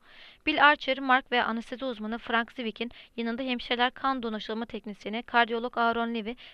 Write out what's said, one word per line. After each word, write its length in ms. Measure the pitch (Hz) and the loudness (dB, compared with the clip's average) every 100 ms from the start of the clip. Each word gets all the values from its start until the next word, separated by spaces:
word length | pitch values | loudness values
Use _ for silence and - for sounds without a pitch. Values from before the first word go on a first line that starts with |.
| _ - - - - | _ -20 -20 -8 -2
Bill 220 | 302 285 | 6 6
Archer, 300 | 294 - 269 | 6 2 -2
Mark 340 | 269 254 - | 4 2 4
ve 100 | 254 | 0
anestezi 420 | 220 226 - 240 | 2 -2 -6 -8
uzmanı 340 | 269 220 214 226 | -6 -6 -6 -8
Frank 340 | - 226 233 | -2 -2 -2
Zwick'in 380 | - 226 214 233 - - - | -6 -8 -6 -8 -10 -16 -6
yanında 260 | 233 233 | -4 -4
hemşireler, 480 | 262 247 - 247 247 | -4 -4 -2 2 2
kan 320 | - 277 262 | 0 -2 -2
donaşılma 440 | 233 214 - 220 233 | -4 -6 -6 -6 -6
teknisyeni, 560 | 220 214 202 196 220 | -10 -10 -10 -8 -8
kardiyolog 560 | - 240 233 233 247 233 | 0 2 2 0 -4 0
Aaron 360 | 233 226 233 | 2 2 -2
Levy 200 | 233 214 247 - | -4 -6 -10 -14